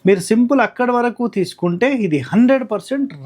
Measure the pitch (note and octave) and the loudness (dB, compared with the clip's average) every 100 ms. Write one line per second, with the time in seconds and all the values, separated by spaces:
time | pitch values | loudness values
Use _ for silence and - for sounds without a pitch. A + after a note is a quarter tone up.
0 | F#3 G3 - A3 A#3+ C#4 G#3+ - B3 B3 | 0 0 2 2 2 2 0 0 -2 0
1 | A#3+ - A#3+ - F3 - F3 F3 B3 C4+ | -2 -2 -4 -2 -6 -4 -4 0 0 0
2 | G3 D3+ B2 F3+ B3 C4+ A#3 G#3 - C#4 | -2 -2 0 2 4 2 -2 -8 -6 -6
3 | C#4 D3+ | -6 -6